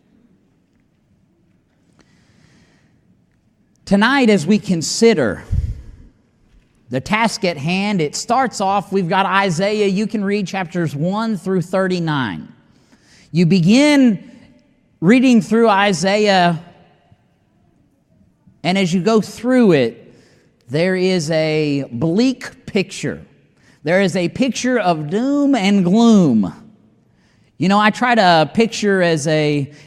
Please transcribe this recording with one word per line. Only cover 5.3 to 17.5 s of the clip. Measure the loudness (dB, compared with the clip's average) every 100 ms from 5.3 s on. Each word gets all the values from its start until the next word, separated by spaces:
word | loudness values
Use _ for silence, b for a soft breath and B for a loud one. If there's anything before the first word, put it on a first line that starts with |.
| -4 B B B B B B B _ _ _ _ _ _ _ -10
the | -8
task | -4 -2 -2 -2
at | -6 -4
hand, | -4 -4 -2 -2
it | -4 -6
starts | -4 -2 -2 -4
off, | -4 -4 -2
we've | -4 -2
got | -2
Isaiah. | 0 0 0 0 -2 0 0
You | -2 -4
can | -4
read | -4 -4 -4
chapters | -8 -6 -4 -4 -4
one | -4 -4 -4 -4
through | -2 -4
thirty-nine. | -2 -2 -2 -2 -2 -2 -4 -8 -14 -20 _ b b b b b b
You | 0 2
begin | 2 4 4 4 4 2 0 B B B _ _ _ _ -2
reading | 2 4 4 2
through | 2 2 2
Isaiah, | 2 2 0 0 0 2 2 2 0 -10 -20 _ _ _ _ _ _ _